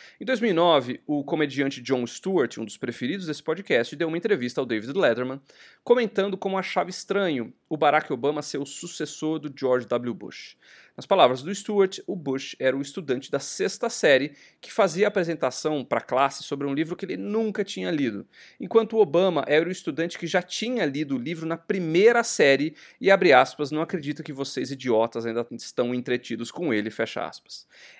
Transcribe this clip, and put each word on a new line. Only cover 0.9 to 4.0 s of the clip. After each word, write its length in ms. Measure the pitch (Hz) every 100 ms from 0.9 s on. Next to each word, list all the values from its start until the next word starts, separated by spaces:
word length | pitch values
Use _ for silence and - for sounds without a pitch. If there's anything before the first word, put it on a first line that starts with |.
| - -
o 160 | 147
comediante 580 | 143 160 147 131 139 135
Jon 240 | 123 127 120
Stewart, 540 | - 190 185 120 -
um 60 | 113
dos 120 | -
preferidos 480 | 120 - 123 196 165
desse 160 | 147
podcast, 540 | - 160 - 127 -
deu 120 | 147